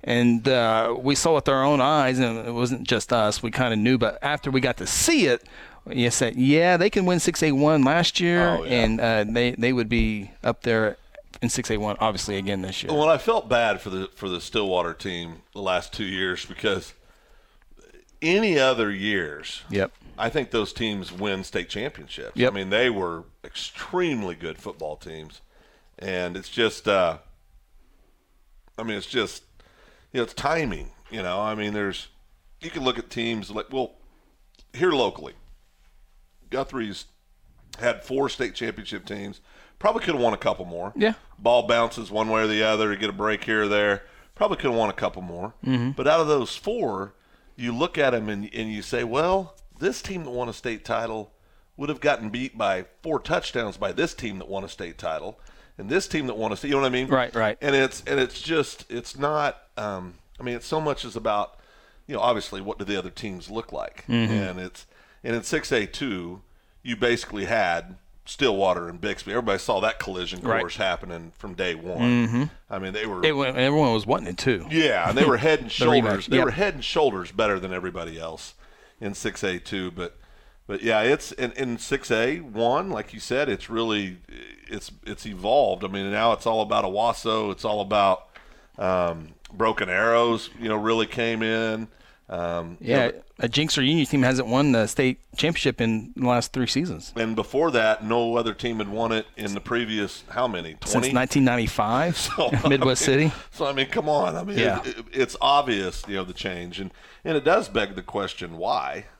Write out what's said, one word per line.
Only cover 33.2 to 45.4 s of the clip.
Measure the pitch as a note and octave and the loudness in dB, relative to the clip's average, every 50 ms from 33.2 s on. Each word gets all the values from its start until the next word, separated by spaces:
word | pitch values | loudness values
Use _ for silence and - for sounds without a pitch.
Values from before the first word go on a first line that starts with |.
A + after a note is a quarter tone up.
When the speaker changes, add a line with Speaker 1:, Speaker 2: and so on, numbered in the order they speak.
| A#2 A#2 A2+ A2 G2 F2 | -4 -2 -4 -4 -6 -8
Speaker 2:
like, | G#2 G#2+ - - | -8 -8 -8 -4
well, | C3+ D3 B2 - - _ - - _ _ _ _ _ _ _ _ _ _ - _ - | -4 -4 -4 -4 -6 _ -20 -20 _ _ _ _ _ _ _ _ _ _ -20 _ -4
here | A#2 E3+ F#3 | 0 0 2
locally, | D#3 C3+ A#2 G2 - - D2+ C2 - - - - - _ _ _ _ _ _ _ _ - - _ _ - _ _ _ _ - - | 4 4 2 0 0 -6 -16 -16 -16 -18 -20 -20 -20 _ _ _ _ _ _ _ _ -20 -20 _ _ -20 _ _ _ _ -12 -6
Guthrie's | - C3 C3+ C3+ C3+ B2+ A2+ G#2 F#2+ - - - _ _ _ _ _ _ _ - _ - - - - - | -4 -4 -4 -4 -4 -6 -6 -6 -6 -10 -14 -18 _ _ _ _ _ _ _ -20 _ -20 -20 -20 -12 -2
had | A#2+ A#2+ A2+ A2 | 0 0 0 0
four | - - C3 C3+ C#3 B2+ | -6 -4 0 0 0 0
state | - - B2+ G2+ - | 0 -4 -4 -4 -4
championship | - A2+ A2+ F#2+ - G2+ - G#2 F#2+ - | -6 -6 -6 -6 -8 -10 -10 -10 -10 -8
teams. | - G#2 G2+ G2 G2+ F#2 - _ _ - - - - _ - | -10 -10 -8 -8 -10 -12 -14 _ _ -20 -20 -20 -20 _ 0
Probably | - G#3 A3 A#3 | 0 0 0 2
could | - F#3 D#3 | 0 0 0
have | C3 | 2
won | A#2+ A2+ G#2+ | 2 2 2
a | - | 2
couple | - A2 F#2+ - F2+ | 0 0 0 0 -6
more. | F2 E2+ E2+ F2+ G2+ - | -8 -8 -8 -8 -8 0
Speaker 1:
Yeah. | - G#3 A3 A3 - - - - - | 2 2 2 2 -2 -12 -20 -20 0
Speaker 2:
Ball | G#2 A#2 A#2+ B2 A2+ G#2 | 4 4 4 6 6 4
bounces | A#2+ A#2 A#2 A2+ A#2 A#2+ A2+ G2 | 4 4 4 2 0 -8 -10 -4
one | G2+ G#2+ A2 A2 | 0 0 2 2
way | A2+ A2 | 2 2
or | A2 G#2+ | 4 2
the | G#2+ G#2+ A2 | 4 4 4
other. | A2 A2 G#2+ A2 G#2 | 4 4 4 2 0
You | G#2 G2 | 0 0
get | G#2+ G#2 | -2 -4
a | |
break | F#2+ G2 G#2 G#2+ G#2+ G#2 - | -2 -2 0 0 0 -2 -2
here | - A2 G#2+ | 0 2 2
or | G#2+ G2+ | 2 4
there. | G#2 G#2 G#2 G#2 G2+ G2 - - - - - _ _ | 4 4 4 4 2 0 -4 -16 -20 -20 -20 _ _
Probably | - G#3 G#3 F#3 | 0 0 0 0
could | - - C3+ | 0 0 0
have | A#2+ A2+ | 2 2
won | A2 G2+ | 2 0
a | F#2+ | 0
couple | - A2 F2+ - F#2+ | -2 -2 -4 -4 -6
more. | F#2 F2 E2+ F2 | -12 -12 -10 -10